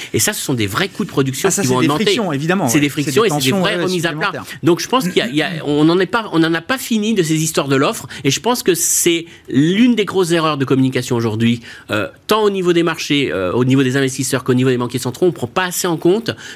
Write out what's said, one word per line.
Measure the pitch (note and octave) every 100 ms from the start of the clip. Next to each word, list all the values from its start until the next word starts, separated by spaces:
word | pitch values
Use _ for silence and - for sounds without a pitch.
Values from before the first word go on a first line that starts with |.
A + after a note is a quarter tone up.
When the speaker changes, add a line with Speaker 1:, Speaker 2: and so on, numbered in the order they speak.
| -
Speaker 1:
et | B2
ça, | G#3
ce | G#3
sont | -
des | B2+ G2+
vrais | G2+ F#3+
coûts | -
de | G3+
production | - C3+ C3 F#3+
Speaker 2:
Ah, |
ça, | F#3+
Speaker 1:
qui | B2+
Speaker 2:
c'est |
Speaker 1:
vont | B2+
Speaker 2:
des | -
Speaker 1:
augmenter. | D3
Speaker 2:
frictions, | G#3 F#3+ F#3+
évidemment, | C#3 D#3+ G3 C#3
Speaker 1:
C'est | D3
Speaker 2:
ouais. |
Speaker 1:
des | C#3+
Speaker 2:
C'est | D3+
des |
Speaker 1:
frictions | C#3+ D3
et | A3
c'est | D3
des |
Speaker 2:
tensions, | C3 F#3+
Speaker 1:
vraies | F3 F3+
Speaker 2:
ouais, |
Speaker 1:
remises | F3+ F3+ E3
à |
plat. | D3+ G3+
Speaker 2:
supplémentaires. | C#3+ - -
Speaker 1:
Donc, | D3 E3+
je | -
pense | B3
qu'il | F3+ F3+
y |
a, | B2
il | D3
y |
a, | D3 -
on | C#3 D3
n'en | D#3 F3+
est | F#3
pas, | A#3+ G3+
on | D#3+
n'en | D#3+
a | E3
pas | D#3+ C4+
fini | - A3 G#3+
de | G#3
ces | D#3 D#3
histoires | D#3+ - C#3
de | C3+
l'offre, | D3+ A3+ - -
et | C#3+
je | C3+
pense | A3+ B3
que | -
c'est | E3 - - F3 E3 E3 - -
l'une | B2+ D#3 G3 B3
des | A3+
grosses | F#3+ F#3 F3
erreurs | E3+ D#3+ D3
de |
communication | C3 C3+ C3 B2+ B2 A#2+
aujourd'hui, | A#2 A2 A#2 A#2+ - - -
euh, | G#2+ G2 - -
tant | G#3+
au | G#3
niveau | G3 F3
des | E3+
marchés, | E3+ D#3+ - C#3+ A2+
euh, | F2 F2+
au | F#2+
niveau | B2+ C3+
des | C3 C3+
investisseurs | C3+ C3 C3 C3
qu'au | -
niveau | B2+ C3
des | B2
banquiers | A#2+ B2
centraux. | B2+ - F3+
On |
prend | - A#2+
pas | -
assez | F3+ F3 F#3
en | D#3
compte | F3 G#3 A3+ - -